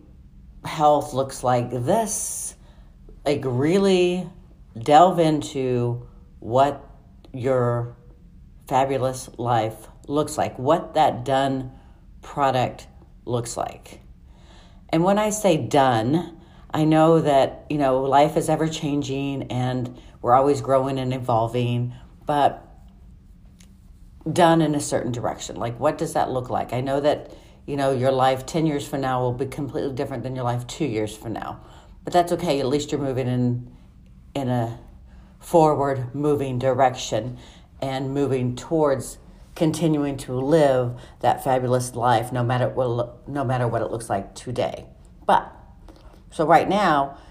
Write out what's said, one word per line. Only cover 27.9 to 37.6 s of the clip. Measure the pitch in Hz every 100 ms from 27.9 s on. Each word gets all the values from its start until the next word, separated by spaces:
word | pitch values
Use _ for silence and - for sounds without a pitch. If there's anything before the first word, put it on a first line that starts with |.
your | 131 131
life | 131 131 131
ten | - 165 156
years | 143 -
from | 143
now | 131 127
will | 127
be | 123 135
completely | - 139 151 143
different | 135 139 131
than | 120
your | 131
life | 123 120 123
two | - 147
years | 107 107 -
from | 117
now. | 101 - - - - - -
But | -
that's | 175 170
okay. | 175 170 139
At | 127
least | 143 147
you're | 147
moving | 139 127 123
in, | 123 123 120 - - - - - - -
in | 143 127
a | 123 113 117 - - - - - -
forward | - 175 156 139 139 131 123
moving | 139 151 143 135 123
direction | 131 123 131 127 - 113 113 123 - -